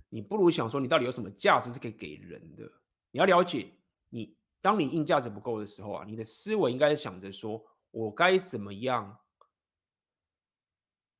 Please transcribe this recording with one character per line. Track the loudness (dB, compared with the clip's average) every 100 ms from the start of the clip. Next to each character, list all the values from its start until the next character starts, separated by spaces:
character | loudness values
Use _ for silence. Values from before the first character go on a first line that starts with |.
| -14
你 | -14
不 | -6 4
如 | 4
想 | 4 0
说 | -2
你 | 2
到 | 2
底 |
有 | 2
什 | -4
么 | -10
价 | 0 4 4
值 | 2
是 | -8
可 | -12
以 |
给 | -12 -14 -14
人 | -16 -18 -18 -18
的。 | -20 _ _ _ _
你 | 2
要 |
了 | 6 6
解， | 4 -2 -8 _ _ _ _
你， | -12 -12 _ _ _
当 | 0 2
你 | 2
硬 | 0
价 | 2 2
值 | 0
不 | -8
够 | -6 -6
的 | -6
时 | -10
候 | -10
啊， | -8 -8
你 |
的 | -10
思 | -10 -10 -2
维 | 2 2
应 | 4
该 | 2
想 | 2 -4 -10
着 | -12
说 | -10 -8 -8 -12 _ _
，“我 | -6 -6
该 | 2 4 4
怎 | 0 -8
么 | -8
样 | -6 -2 -2 -4 -14 _ _ _ _ _ _ _ _ _ _ _ _ _ _ _ _ _ _ _ _